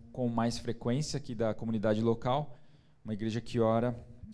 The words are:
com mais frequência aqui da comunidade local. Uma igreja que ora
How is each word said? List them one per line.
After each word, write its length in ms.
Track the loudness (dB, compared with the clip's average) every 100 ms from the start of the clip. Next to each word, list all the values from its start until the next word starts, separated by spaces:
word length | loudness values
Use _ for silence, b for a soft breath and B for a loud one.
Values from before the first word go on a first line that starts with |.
| -12
com 160 | -4 0
mais 300 | 2 0 0
frequência 580 | -4 -4 0 0 0 -4
aqui 180 | -4
da 200 | -2 0
comunidade 480 | 0 -2 0 2 4
local. 580 | 4 2 2 0 -2 B B B B B
Uma 120 | -8
igreja 260 | -4 -2 -2
que 220 | -2 2
ora 360 | 4 4 2 -2 -10 -16 -14